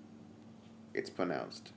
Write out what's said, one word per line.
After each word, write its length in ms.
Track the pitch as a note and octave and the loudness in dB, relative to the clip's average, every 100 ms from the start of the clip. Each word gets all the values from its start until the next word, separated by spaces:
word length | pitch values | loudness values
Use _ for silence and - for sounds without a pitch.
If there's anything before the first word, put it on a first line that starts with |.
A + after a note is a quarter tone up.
| - - - - - - - - - | -14 -14 -14 -14 -14 -14 -14 -14 -2
It's 160 | G#2 - | 2 2
pronounced 600 | - F2+ D2 G1+ - - | 6 6 6 2 -2 -10